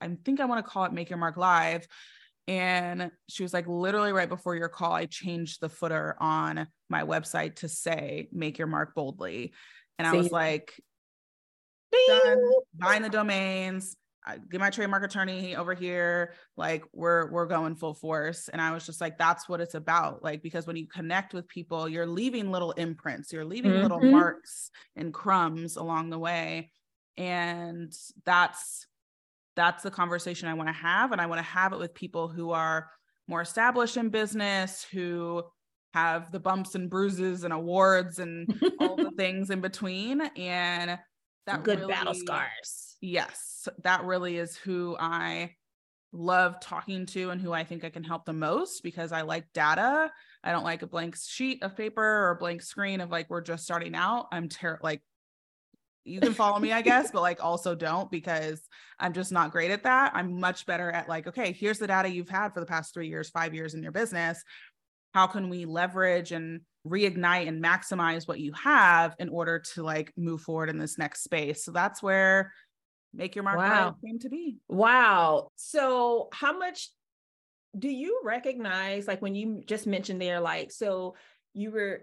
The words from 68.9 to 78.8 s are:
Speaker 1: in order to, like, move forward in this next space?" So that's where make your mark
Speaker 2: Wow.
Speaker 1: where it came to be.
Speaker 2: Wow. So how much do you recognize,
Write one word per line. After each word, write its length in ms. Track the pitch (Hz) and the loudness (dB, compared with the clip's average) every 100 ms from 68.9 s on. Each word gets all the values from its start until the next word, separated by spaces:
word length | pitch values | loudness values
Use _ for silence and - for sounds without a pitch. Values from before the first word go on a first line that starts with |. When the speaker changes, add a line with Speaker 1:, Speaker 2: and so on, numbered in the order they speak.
| 165 165 160 | 8 6 0
Speaker 1:
in 100 | 180 | -6
order 300 | 165 165 165 | -2 0 -2
to, 240 | 165 170 | -4 -6
like, 300 | 156 156 156 - | -4 -2 -4 -4
move 240 | 165 160 | -4 -4
forward 280 | 165 160 160 | -4 -2 -2
in 80 | 156 | -2
this 180 | 156 - | -6 -4
next 280 | 151 - | -6 -6
space?" 400 | - 165 147 147 | -2 -2 -2 -4
So 80 | - | -2
that's 300 | 175 196 - | 0 0 0
where 500 | 196 190 190 190 190 - _ _ _ _ _ - | 2 4 6 4 2 -8 _ _ _ _ _ -8
make 180 | 185 | -8
your 100 | 208 | -4
mark 140 | 196 196 | -2 2
Speaker 2:
Wow. 100 | 196 | 4
Speaker 1:
where 200 | 214 180 | 4 4
it 180 | 156 220 | -2 -10
came 120 | 233 | -10
to 80 | 262 | -8
be. 300 | 302 330 208 - | -6 -8 -10 -4
Speaker 2:
Wow. 800 | 185 226 254 226 185 165 151 - - | 4 8 8 8 8 6 4 0 -14
So 720 | - 302 262 254 240 233 - | -4 0 2 4 4 2 0
how 240 | - 285 359 | 0 0 0
much 340 | 359 - - _ _ _ _ _ _ _ _ 190 | -4 -6 -14 _ _ _ _ _ _ _ _ -6
do 100 | 277 | -4
you 320 | 254 339 494 | -4 -2 -2
recognize, 800 | 220 240 262 247 208 185 | 0 -2 -2 -4 -2 -2